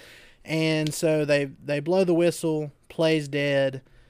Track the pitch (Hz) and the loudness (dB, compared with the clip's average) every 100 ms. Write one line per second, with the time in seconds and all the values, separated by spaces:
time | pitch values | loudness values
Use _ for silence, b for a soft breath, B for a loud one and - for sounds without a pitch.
0 | B B B B - 160 160 156 156 147 | B B B B -6 -2 0 0 -2 0
1 | 165 156 147 143 143 - 131 147 147 185 | 0 2 2 0 0 -8 -6 -6 0 0
2 | 185 170 175 165 165 156 151 - - - | 2 4 2 0 -4 -4 -6 -12 -14 -2
3 | 160 160 143 143 143 139 135 131 - b | 2 2 -2 -4 0 0 0 -4 -16 b
4 | b | b